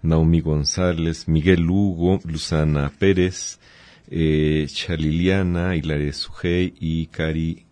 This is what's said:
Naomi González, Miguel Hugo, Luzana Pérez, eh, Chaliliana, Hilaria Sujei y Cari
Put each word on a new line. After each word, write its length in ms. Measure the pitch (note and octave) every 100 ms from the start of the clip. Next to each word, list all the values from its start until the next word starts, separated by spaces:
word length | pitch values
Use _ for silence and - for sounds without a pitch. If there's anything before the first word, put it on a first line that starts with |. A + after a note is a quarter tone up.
Naomi 400 | E2 D#2+ D#2+ E2
González, 840 | D#2+ D2+ D2 - F2+ E2 E2 D#2 -
Miguel 360 | D#2+ E2 F2 E2+
Hugo, 500 | F#2+ G2+ E2 F2 F#2
Luzana 680 | E2 D#2+ - D#2+ D#2 D2 C#2+ -
Pérez, 600 | G2 F2+ F2+ - - - _ - - - -
eh, 560 | E2 D#2+ D#2 D#2 D#2 D2
Chaliliana, 1080 | - - E2 D#2 D#2+ F2+ F#2+ F2+ F2 F2+ F2
Hilaria 360 | D2+ D2 D2
Sujei 640 | C#2+ - - F2 F2+ F#2 -
y 280 | E2 D#2+ D#2+
Cari 580 | - D#2+ D#2+ E2 E2+ _